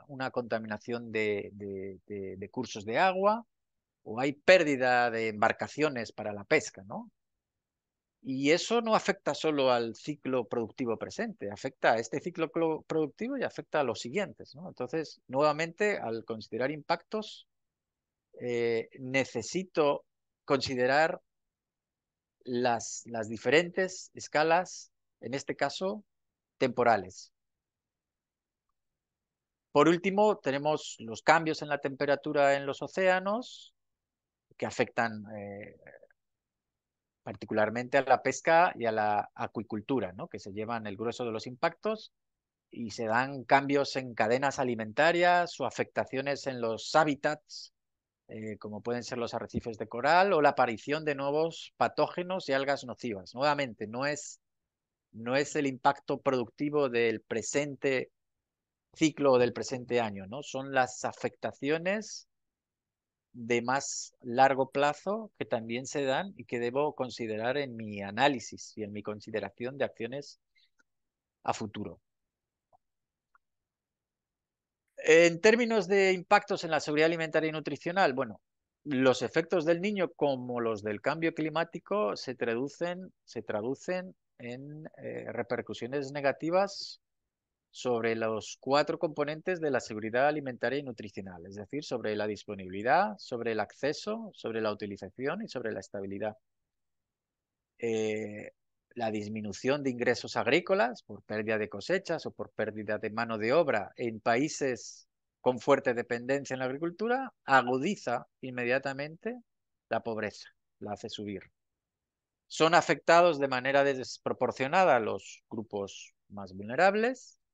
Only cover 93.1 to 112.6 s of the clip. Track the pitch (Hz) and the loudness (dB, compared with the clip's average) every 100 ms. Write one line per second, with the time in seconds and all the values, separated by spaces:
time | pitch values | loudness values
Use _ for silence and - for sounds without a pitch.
93.1 | 202 - 120 117 110 104 - 135 151 208 | -4 -8 -6 -2 -2 -4 -4 -4 -4 -6
94.1 | 220 220 - 117 113 107 104 104 101 95 | -8 -10 -10 -6 -2 -2 -2 -6 -8 -12
95.1 | - 135 185 220 131 113 104 - 101 98 | -8 -6 -6 -8 -8 -6 -8 -8 -8 -8
96.1 | 98 107 107 _ _ _ _ _ _ _ | -6 -6 -8 _ _ _ _ _ _ _
97.1 | _ _ _ _ _ _ - 117 110 110 | _ _ _ _ _ _ -6 -2 -2 -2
98.1 | 107 107 104 - - _ _ _ - 113 | -2 -6 -10 -14 -18 _ _ _ -6 -4
99.1 | 107 104 110 107 95 127 147 135 123 120 | -4 -4 -6 -8 -4 0 0 0 0 0
100.1 | 117 123 123 101 160 175 190 233 220 - | 0 -2 -2 2 2 2 0 0 -4 -14
101.1 | 104 - 107 110 110 107 101 - 185 185 | -16 -8 -4 -2 -2 -2 -6 -2 -2 -2
102.1 | 156 120 - 101 - 107 107 104 107 107 | -6 -6 -10 -10 -4 -4 -4 -4 -4 -4
103.1 | 107 117 113 110 151 151 110 95 - 123 | -4 -4 -2 2 4 4 2 -2 -6 -6
104.1 | 110 - 117 151 - 139 120 - - _ | -2 2 2 2 -2 -4 -4 -8 -20 _
105.1 | _ _ _ 127 127 143 135 139 120 117 | _ _ _ -2 0 4 4 4 0 -2
106.1 | 120 123 139 135 131 127 139 170 175 220 | -4 0 -2 -2 -4 -4 -4 -6 -4 -2
107.1 | 254 247 - - 135 123 131 143 208 - | -2 -4 -10 4 4 6 2 0 -4 -4
108.1 | 123 - _ 131 123 120 131 139 135 147 | -4 -6 _ -10 -4 0 0 0 -6 -8
109.1 | 165 220 247 - _ _ _ - 113 117 | -8 -10 -10 -14 _ _ _ -4 -4 -2
110.1 | 110 104 - - _ _ - 104 101 110 | -4 -6 -8 -18 _ _ -16 -10 -10 -10
111.1 | - 104 98 - _ _ _ _ _ _ | -10 -8 -8 -12 _ _ _ _ _ _
112.1 | _ _ _ - - | _ _ _ -8 2